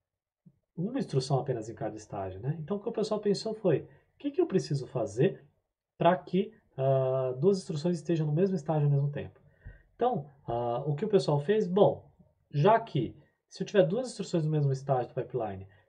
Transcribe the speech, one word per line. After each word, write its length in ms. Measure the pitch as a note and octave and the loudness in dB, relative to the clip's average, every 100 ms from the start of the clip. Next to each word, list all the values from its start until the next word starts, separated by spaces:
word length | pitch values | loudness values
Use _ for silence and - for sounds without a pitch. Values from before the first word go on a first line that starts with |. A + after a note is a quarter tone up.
| _ _ _ _ _ _ _ - | _ _ _ _ _ _ _ -6
uma 220 | G3+ C4 | -4 -4
instrução 400 | - C#3 C#3 C#3 | -2 -2 0 0
apenas 300 | - A#2 A2 | 0 -4 -6
em 60 | - | -8
cada 200 | A2 G#2+ | -8 -8
estágio, 440 | - G#2 F#2+ F#2+ | -10 -8 -8 -6
né? 180 | B2+ E3 | -6 -6
Então 180 | D3+ G3+ | -6 -6
o 20 | |
que 100 | A#3 | -4
o 40 | |
pessoal 260 | A#3 G3+ G#3+ | -4 -2 -2
pensou 340 | G#3 F#3+ A3+ | 0 0 -4
foi, 280 | A3 F#3 C3+ - - _ - | -2 2 2 -2 -18 _ -10
o 20 | |
que 140 | C#4+ | -4
que 80 | F#4 | -2
eu 80 | E4+ | 0
preciso 400 | F#3+ - C#3 B2 | 0 0 -4 -4
fazer 580 | B2+ G#2 G#2+ F#3 - - _ _ _ _ - | -4 -2 2 0 0 -12 _ _ _ _ 0
pra 180 | E3+ F3+ | 2 2
que, 380 | - F#3 G#3+ - _ - | 0 -2 -2 -8 _ -2
ah, 580 | C3+ C3+ C3 C3 C3 C3 | 2 2 2 0 -2 0
duas 200 | F3+ F#3+ | 2 2
instruções 400 | - D3+ E3+ F3 | 0 -4 -2 -2
estejam 280 | - D#3+ D#3 | 0 0 0
no 80 | |
mesmo 220 | D3+ G3 F#3 | 2 2 0
estágio 300 | - D#3 D3 | -2 2 4
ao 60 | |
mesmo 200 | C#3 C#3+ | 2 0
tempo? 300 | G#2+ F#2 - _ _ - - _ | -4 -10 -14 _ _ -20 -20 _
Então, 360 | - B3 G3 - - - | -2 0 0 -6 -12 -6
ah, 360 | A#2+ A#2+ A#2+ D3+ | -4 -2 -2 -2
o 100 | C#3+ | -2
que 80 | |
o 60 | G#3+ | 2
pessoal 300 | G3 - D3 | 2 4 2
fez? 260 | F#3+ G#3+ F3+ | 2 0 2
Bom, 420 | F#3+ D#3 - - _ _ _ _ | 4 4 4 -8 _ _ _ _
já 300 | C#3+ F#3 A3+ | 2 4 4
que 340 | A3+ D3 G#2 - - _ _ | 2 -2 -4 -6 -20 _ _
se 140 | - | -10
eu 60 | F3+ | 0
tiver 160 | G3+ | 4
duas 240 | D#3+ A3 B3+ | 4 2 -4
instruções 360 | - F#3 E3+ | -8 -4 -2
no 80 | D#3 | 0
mesmo 200 | D3+ C#3+ | 2 0
estágio 360 | C3 - B2+ A#2 | 0 0 -2 -2
do 60 | |
pipeline, 540 | C3 - B2 G#2+ F#2+ F#2+ _ | -6 -6 -6 -6 -8 -14 _